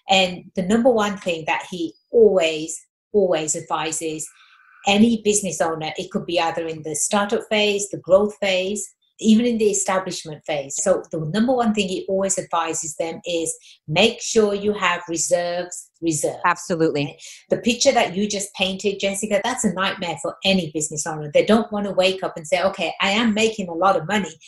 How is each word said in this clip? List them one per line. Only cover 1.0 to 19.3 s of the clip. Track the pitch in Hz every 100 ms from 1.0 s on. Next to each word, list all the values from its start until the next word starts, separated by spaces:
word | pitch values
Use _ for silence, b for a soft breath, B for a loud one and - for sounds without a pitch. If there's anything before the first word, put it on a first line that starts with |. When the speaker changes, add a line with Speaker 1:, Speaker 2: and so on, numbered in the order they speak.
| 208 196
Speaker 1:
thing | 190 165 156
that | 175 -
he | 180 165 - _
always | 233 214 190 165 156 160 - _ _ _ 208
always | 185 160 156 165
advises | 156 160 160 160 160 156 - b b b b b -
any | 202 233 226
business | 208 208 190 151
owner, | 170 160 156 170
it | 185
could | 196 151
be | 170
either | 165 165 165
in | 160
the | 156 151
startup | - 208 208 214 -
phase, | 214 208 202 202
the | 156
growth | - 190 208 -
phase, | 202 185 185 208 - _ _ -
even | 220 220 240
in | 226
the | 214 196
establishment | - 190 185 170 - 127 -
phase. | 151 139 -
So | 196 165 -
the | 165 156
number | 196 240
one | 254 233
thing | 214 190
he | 185 -
always | 190 196 190
advises | 175 170 165 160 160 -
them | 165 165 -
is | 170 160 - B B -
make | 160 226 233
sure | - 226 208
you | 202 202
have | 202 180 175 175
reserves, | 165 - 175 175 175 180 - - -
reserves. | 165 151 165 - 180
Speaker 2:
Absolutely. | 170 - 170 160 143 147
Speaker 1:
Okay? | - B B B
The | 185 226
picture | 233 277
that | 233 180 175
you | 208
just | 202 190
painted, | - 190 190 208 196
Jessica, | 196 196 208